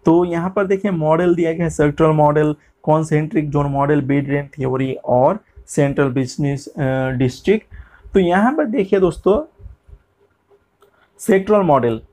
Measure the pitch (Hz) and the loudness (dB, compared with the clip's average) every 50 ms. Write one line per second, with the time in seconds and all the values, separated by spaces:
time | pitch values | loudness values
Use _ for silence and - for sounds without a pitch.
0 | _ 170 165 170 180 175 170 165 165 190 190 208 202 190 196 190 196 208 185 165 | _ 4 2 4 2 0 -2 -4 -4 -4 -2 -2 -2 -2 -2 -2 -2 -4 -2 0
1 | 151 151 160 160 180 180 170 165 170 165 165 165 170 160 151 - 151 147 143 - | 2 2 2 2 2 0 2 0 0 -2 -2 -2 -4 -4 0 0 0 0 2 2
2 | 160 156 156 151 151 147 147 151 151 151 147 - _ _ _ _ - - 151 156 | 2 2 4 4 2 4 4 2 0 0 -2 -4 _ _ _ _ -2 0 0 0
3 | 160 160 160 151 156 156 - 156 151 151 143 147 143 143 139 139 139 143 151 147 | 0 0 -2 -2 -2 0 -2 -2 -2 0 -2 -2 -2 -2 -2 -2 0 2 0 0
4 | 139 127 139 143 139 139 139 143 143 139 - - 131 131 127 131 135 131 - - | 0 0 -2 -2 0 -2 -4 -4 -4 -8 -10 -6 -4 -4 -2 -2 -2 -4 -4 -8
5 | - - 127 123 127 147 190 214 _ _ _ - - - - - 143 139 139 151 | -4 0 2 4 4 2 2 -2 _ _ _ -20 -20 -6 -2 0 0 0 0 0
6 | 143 135 127 139 127 127 - - 151 139 143 135 - - - - 143 131 131 131 | -2 0 0 -2 -4 -4 -4 -4 -4 -4 -4 -6 -10 -14 -8 -4 -4 -2 -2 -2
7 | 131 131 131 123 131 127 127 - - - 202 220 - _ - - - _ _ _ | -2 -4 -2 -2 -2 -2 -2 -4 -2 0 0 0 -2 _ -20 -20 -20 _ _ _
8 | _ - - 196 185 170 175 190 214 247 294 320 302 233 214 285 190 190 208 196 | _ -2 0 2 2 4 2 2 2 2 0 0 -4 -2 -2 -4 -2 0 0 2
9 | 185 175 - - - 185 196 254 311 - _ _ - - - _ _ _ - _ | 2 0 -2 0 0 0 0 0 -2 -8 _ _ -20 -20 -20 _ _ _ -20 _
10 | _ _ _ _ _ _ _ _ _ _ _ _ _ _ _ _ _ _ _ _ | _ _ _ _ _ _ _ _ _ _ _ _ _ _ _ _ _ _ _ _
11 | _ _ _ _ - - 190 196 190 196 214 208 196 165 143 135 120 120 113 110 | _ _ _ _ 0 2 2 2 2 2 0 2 4 4 2 2 2 0 -2 -4
12 | - _ | -8 _